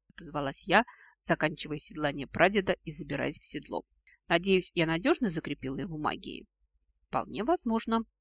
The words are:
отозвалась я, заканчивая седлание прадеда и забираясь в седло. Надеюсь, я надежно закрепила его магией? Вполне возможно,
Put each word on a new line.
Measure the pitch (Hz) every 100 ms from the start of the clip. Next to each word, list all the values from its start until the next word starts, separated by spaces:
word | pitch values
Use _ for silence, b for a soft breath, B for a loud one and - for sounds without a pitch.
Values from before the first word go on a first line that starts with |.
| _
отозвалась | - 165 147 139 - -
я, | 190 240 B B B -
заканчивая | 160 151 151 160 151
седлание | - 156 151 143 131
прадеда | - 175 208 190 175
и | -
забираясь | 151 143 143 135 151
в | -
седло. | - - - - _ b b -
Надеюсь, | 208 190 185 - 170
я | 160
надежно | 165 269 330 220
закрепила | 160 - 143 131 135
его | 139 156
магией? | 147 - - 69 - _ _ _ _ _ _
Вполне | 131 - 131
возможно, | 247 359 233 226 - 226 226 _